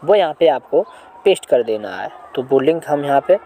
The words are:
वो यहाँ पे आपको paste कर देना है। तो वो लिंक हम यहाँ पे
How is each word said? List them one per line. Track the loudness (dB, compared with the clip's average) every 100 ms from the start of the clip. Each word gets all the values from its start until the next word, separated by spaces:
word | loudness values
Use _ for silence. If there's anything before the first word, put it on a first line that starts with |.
वो | 2 0
यहाँ | 0 0
पे | 0
आपको | 0 -2 -2 -2 -10 -20 -4 0
paste | 0 0
कर | 0
देना | 0 -4 -8 -10
है। | -12 -14 -14 -10
तो |
वो | -2 0
लिंक | 0 -2 -2
हम | -4 0
यहाँ | -2
पे | 2 -2